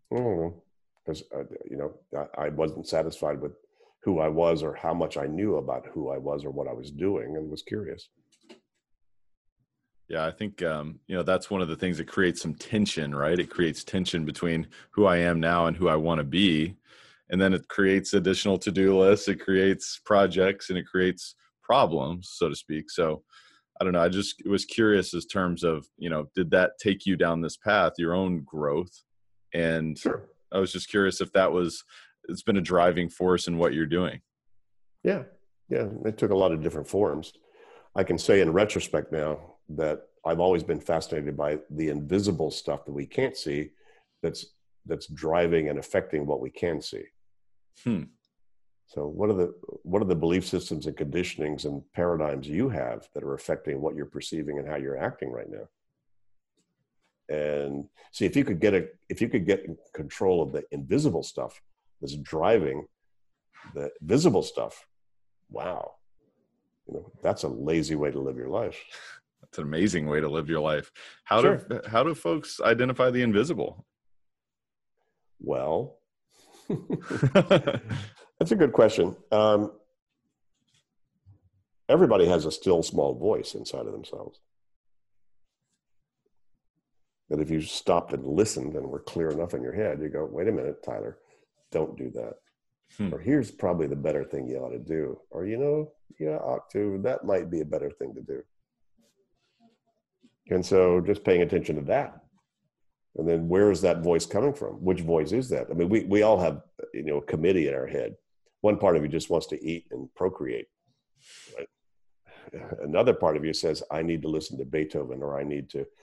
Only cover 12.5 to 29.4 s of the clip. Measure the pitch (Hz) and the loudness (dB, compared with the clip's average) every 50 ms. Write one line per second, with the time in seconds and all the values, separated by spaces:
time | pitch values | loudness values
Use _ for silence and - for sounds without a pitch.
12.5 | 73 - - - - 107 104 98 - 82 76 71 71 69 71 76 87 90 82 - | -8 -8 -8 -4 0 0 0 0 -2 -4 -4 -4 -4 -2 0 0 2 0 0 -2
13.5 | - - 87 80 73 - - - - 95 90 - - 85 78 76 73 - 90 85 | 0 0 0 0 0 -4 -8 -4 -4 -2 -2 -2 -2 -4 -4 -4 -6 -4 -2 0
14.5 | 82 82 82 - - - - _ - 104 104 95 87 87 87 87 85 82 80 82 | 0 -2 -4 -6 -12 -20 -16 _ 2 4 6 6 6 6 4 4 2 2 2 2
15.5 | 87 85 85 82 80 85 90 85 78 78 78 82 82 78 73 69 73 90 101 95 | 4 4 2 2 2 2 2 2 4 2 2 2 0 0 0 0 2 2 4 4
16.5 | 80 76 78 85 95 _ _ _ - - - - _ _ _ - - 92 95 95 | 4 2 0 -2 -6 _ _ _ -20 -20 -20 -20 _ _ _ -4 0 2 4 4
17.5 | 95 85 - - - - 98 95 95 98 95 - - 98 85 95 95 - - 104 | 2 2 -2 -4 0 2 4 6 4 4 2 2 2 2 4 4 2 2 2 0
18.5 | 95 90 - 107 87 95 95 95 98 95 95 95 104 104 - 101 95 - - - | 0 0 0 0 2 4 4 6 6 8 8 8 8 6 4 -2 -4 -2 0 2
19.5 | 95 95 95 98 95 - - - - - - - 104 98 98 92 82 95 92 95 | 4 4 4 4 2 0 -2 -10 -10 -6 0 4 6 6 6 4 4 2 2 2
20.5 | 98 - - - 92 90 82 - - 92 92 92 90 - - - - _ _ _ | 2 -2 -6 -6 -6 -6 -4 -2 0 2 2 2 2 -2 -8 -18 -18 _ _ _
21.5 | _ _ _ - 117 139 123 90 82 76 65 71 87 90 92 - - - 87 78 | _ _ _ 4 4 4 4 4 2 -2 -2 -2 -6 -8 -10 -10 -4 -2 -2 -2
22.5 | 71 - - - 76 78 78 - - - 85 78 78 76 _ _ - - _ _ | -2 -4 -8 -8 -8 -8 -8 -6 -2 0 0 0 0 -4 _ _ -20 -20 _ _
23.5 | _ _ _ _ _ - 95 92 87 85 85 90 90 98 98 - - - - - | _ _ _ _ _ -4 -2 0 2 4 4 4 2 0 -2 -4 -6 -6 -2 0
24.5 | 101 92 - - - - 113 107 104 98 90 - - 85 - - - 101 92 90 | 0 0 0 -2 0 2 4 6 6 4 4 0 -4 -8 -6 -4 -2 -2 0 0
25.5 | 87 82 87 85 80 76 71 _ _ - - 87 80 76 76 76 - 95 90 80 | 0 0 0 0 0 -2 -6 _ _ -10 -6 -4 -4 -4 -4 -4 -2 -2 0 4
26.5 | 95 92 92 90 - - - 104 98 98 - 98 92 80 90 82 82 85 82 76 | 6 6 4 4 2 0 0 0 0 0 0 0 2 2 2 2 2 0 -2 -4
27.5 | - - - 107 104 101 90 80 - - 85 82 87 92 95 92 90 80 69 - | -6 -4 0 2 4 4 4 2 2 0 -2 0 2 2 0 0 -2 -4 -6 -8
28.5 | - 78 73 71 71 80 90 92 _ - _ _ _ _ _ _ _ _ | -6 -4 -2 0 0 -2 -4 -6 _ -20 _ _ _ _ _ _ _ _